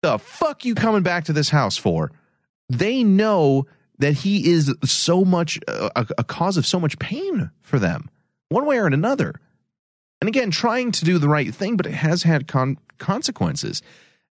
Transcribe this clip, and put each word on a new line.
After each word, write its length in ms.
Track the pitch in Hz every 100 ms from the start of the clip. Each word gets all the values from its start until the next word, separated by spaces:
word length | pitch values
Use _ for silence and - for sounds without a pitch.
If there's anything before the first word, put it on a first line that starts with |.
The 160 | 214 -
fuck 480 | - - 320 285 254
you 100 | 226
coming 280 | 226 214
back 220 | 185 175 160
to 80 |
this 160 | 151 143
house 280 | 151 113 -
for? 340 | 104 82 78 - _ _ _ _ _
They 340 | 120 190 262
know 600 | 226 190 214 202 147 135 135 _ _ _
that 140 | 139
he 360 | 143 196 202 165
is 240 | 170 143 - 131
so 380 | - - 175 190
much, 340 | 180 170 - -
uh, 220 | - 104 -
a, 120 | 113 -
a 40 |
cause 340 | 117 - 170 185
of 80 | -
so 140 | 185
much 180 | 160 -
pain 520 | - 240 392 302 85 _
for 180 | _ 139
them, 300 | 92 85 - _ _ _ _
one 160 | 214 294
way 120 | 262
or 100 | 190
another. 480 | 135 196 277 - - _ _ _ _ _ _ _ _
And 60 | 208
again, 220 | 269 233
trying 400 | 156 233 233 247
to 120 | 196 165
do 120 | 180
the 100 | 147
right 240 | 151 143
thing, 220 | - 196 226
but 80 | -
it 80 |
has 300 | - 156 170
had 240 | 165 156 135
con-, 300 | 135 131 139 _ _
consequences. 840 | - 208 320 - 87 147 - - - - _ _ _